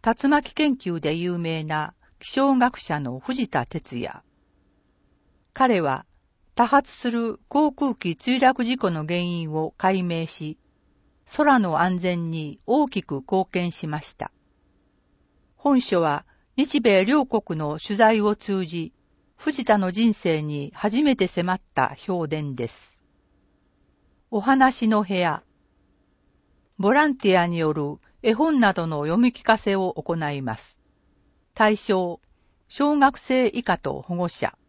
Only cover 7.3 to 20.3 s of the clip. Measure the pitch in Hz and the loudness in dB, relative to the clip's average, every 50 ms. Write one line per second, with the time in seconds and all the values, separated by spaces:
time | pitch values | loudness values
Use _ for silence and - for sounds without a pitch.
7.3 | 214 - _ _ - 277 311 294 269 - 294 277 240 _ - 180 165 _ - - | -6 -10 _ _ 0 2 2 2 0 0 -2 -2 -2 _ -4 -6 -6 _ -2 0
8.3 | 247 262 269 254 262 254 247 226 254 262 - 190 170 156 151 156 175 175 175 175 | 0 4 4 4 4 4 -2 -2 -2 -2 -2 -2 -2 -2 -4 -4 -4 -2 -2 -2
9.3 | 175 170 165 156 151 156 160 160 _ _ - 190 190 190 180 175 170 165 165 160 | -4 -4 -6 -6 -4 -4 -4 -6 _ _ 0 0 2 2 0 -2 -2 -4 -4 -6
10.3 | - - 156 151 156 _ _ _ _ _ _ _ _ _ _ _ _ _ _ _ | -8 -10 -10 -10 -10 _ _ _ _ _ _ _ _ _ _ _ _ _ _ _
11.3 | - - 302 294 269 247 208 180 160 151 170 185 185 180 170 180 180 170 170 165 | -2 0 4 4 4 4 2 0 0 0 0 0 0 -2 -2 -2 -2 -2 -4 -4
12.3 | 160 165 156 147 - _ _ - 233 294 302 262 - 202 - - 147 139 131 - | -6 -6 -8 -10 -12 _ _ 0 0 0 0 0 -2 -6 -6 -6 -8 -8 -6 -2
13.3 | 202 190 190 _ - 185 175 175 160 - - 160 151 156 - - - _ - - | -2 -2 -2 _ -2 -4 -4 -4 -6 -6 -8 -8 -8 -8 -10 -12 -12 _ -12 -12
14.3 | _ _ _ _ _ _ _ _ _ _ _ _ _ _ _ _ _ _ _ _ | _ _ _ _ _ _ _ _ _ _ _ _ _ _ _ _ _ _ _ _
15.3 | _ _ _ _ _ _ - 285 285 254 240 - 190 180 170 156 143 143 - _ | _ _ _ _ _ _ 0 2 2 2 2 2 0 2 2 2 0 -2 -6 _
16.3 | _ _ _ _ _ - 277 - - 285 226 233 202 190 190 202 277 302 269 262 | _ _ _ _ _ -2 -2 0 0 2 4 4 4 4 4 4 2 2 2 2
17.3 | - 214 - - 170 156 156 147 151 165 - - 208 202 233 220 226 214 208 214 | -2 -4 -2 -2 -6 -6 -4 -6 -6 -8 -6 -8 2 4 4 4 6 4 2 0
18.3 | 208 208 - - 196 190 185 160 165 170 160 - _ _ _ _ _ _ _ _ | 0 -2 -4 -4 -4 -4 -4 -6 -6 -8 -8 -10 _ _ _ _ _ _ _ _
19.3 | _ _ - 311 294 - 240 - 214 208 190 180 180 202 226 233 208 - - 175 | _ _ -6 -4 -4 -4 2 2 2 2 2 -2 0 2 2 2 2 2 0 0